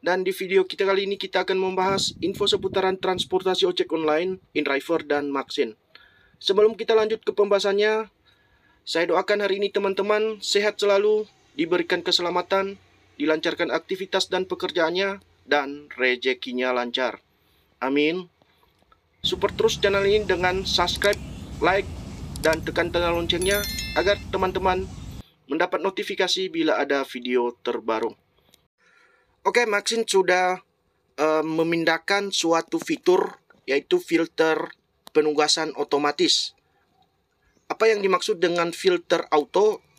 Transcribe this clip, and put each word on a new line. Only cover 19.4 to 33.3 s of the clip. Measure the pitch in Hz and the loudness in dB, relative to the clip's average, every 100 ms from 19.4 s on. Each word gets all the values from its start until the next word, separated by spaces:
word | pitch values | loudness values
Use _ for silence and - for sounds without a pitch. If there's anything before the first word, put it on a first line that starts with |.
| 196 - | -4 0
terus | 214 - | 0 2
channel | 202 196 196 | 0 2 2
ini | 208 | 0
dengan | 202 180 180 185 | 0 0 0 0
subscribe, | 190 - 175 - 202 208 - - - - | -2 0 0 0 0 0 -6 -14 -14 -2
like, | 170 180 - - - - - - | 0 0 -2 -10 -14 -12 -12 -2
dan | 160 160 | 0 0
tekan | 160 160 175 | -2 -2 -2
tanda | 170 170 | 0 0
loncengnya | 170 170 170 185 202 208 - - - | -2 -2 -2 0 0 -2 -8 -6 -2
agar | 175 202 - | 0 0 -2
teman-teman | 190 185 190 185 185 185 - - - - _ | -2 -2 0 0 -2 -4 -12 -14 -16 -18 _
mendapat | _ 147 175 180 | _ -2 0 0
notifikasi | 180 190 202 190 185 180 190 | -4 -4 -8 -2 0 0 -2
bila | 165 160 110 | -2 0 2
ada | 139 139 | 2 0
video | 139 127 123 123 120 120 | -2 -8 0 0 0 -4
terbaru. | - 117 110 113 113 104 _ _ _ _ _ _ _ _ _ _ _ _ | -6 -4 -2 -2 -2 -8 _ _ _ _ _ _ _ _ _ _ _ _
Oke, | - 185 233 | 0 2 2
Maxin | 202 202 226 220 | 0 -2 -4 0
sudah, | 196 180 180 185 180 _ _ _ _ _ - | 2 4 2 2 -2 _ _ _ _ _ -2
eh, | 156 156 | 0 2
memindahkan | 156 160 165 170 165 165 - 202 202 | 0 0 0 0 0 0 0 -2 0
suatu | - 165 165 170 165 | -2 2 0 0 -6
fitur, | 156 160 - 185 - | -4 -2 4 4 2